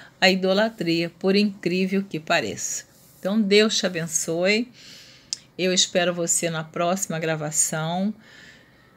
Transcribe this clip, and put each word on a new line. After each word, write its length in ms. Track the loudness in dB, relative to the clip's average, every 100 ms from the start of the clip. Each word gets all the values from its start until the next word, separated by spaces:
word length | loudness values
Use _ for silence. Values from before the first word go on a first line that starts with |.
| -20 _
à 120 | 4
idolatria, 800 | 4 2 2 0 -2 -2 0 -2 -2
por 180 | 2 2
incrível 680 | 2 0 -2 0 0 0
que 160 | -2 -8
pareça. 680 | -2 0 0 -6 -8 -8 -12 -20 -20 -10
Então, 200 | -2 0
Deus 380 | 4 4 4 2
te 80 |
abençoe. 880 | -2 -4 -4 -4 -2 0 2 2 0 -10 -20 -20 -20 -20 -12 -12 -12 -4
Eu 160 | 0
espero 400 | 2 2 2 0
você 340 | 0 -2 0 -2
na 160 | -4
próxima 540 | -6 -2 0 0 -4 -4
gravação. 960 | -2 -4 -4 -2 -2 -2 -4 -2 -2 -4 -14 -20 -20 -20 -20 -20 -20